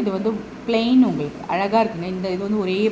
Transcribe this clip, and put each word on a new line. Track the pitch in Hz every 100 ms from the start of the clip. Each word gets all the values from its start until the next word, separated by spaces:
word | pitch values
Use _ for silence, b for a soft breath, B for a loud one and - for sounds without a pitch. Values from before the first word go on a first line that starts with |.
இது | 208 190
வந்து | 220 208 - - -
பிளெயின் | 226 233 254 220
உங்களுக்கு | 151 147 - -
அழகா | 175 196 220
இருக்குங்க. | 220 170 180
இந்த | 185 190
இது | 185 202
வந்து | 214
ஒரே | 185 190 214